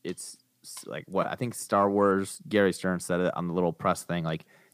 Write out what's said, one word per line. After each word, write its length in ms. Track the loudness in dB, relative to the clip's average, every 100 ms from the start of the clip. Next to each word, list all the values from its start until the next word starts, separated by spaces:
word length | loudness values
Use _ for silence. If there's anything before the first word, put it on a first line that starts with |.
it's 340 | -8 -8 -12 -18 _ _
s-, 220 | -18 -16 -12
like, 160 | -12 -4
what, 200 | -2 -2
I 80 | -4
think 200 | -6 -8
Star 340 | 0 2 4
Wars, 520 | 4 4 4 0 -10 -2
Gary 240 | 2 4
Stern 280 | 2 -2 -2
said 200 | 0 0
it 160 | 0 0
on 120 | -2
the 60 |
little 200 | 0 0
press 300 | 0 -2 -2
thing, 200 | -4 -4
like, 220 | -2 -6 -8 _ _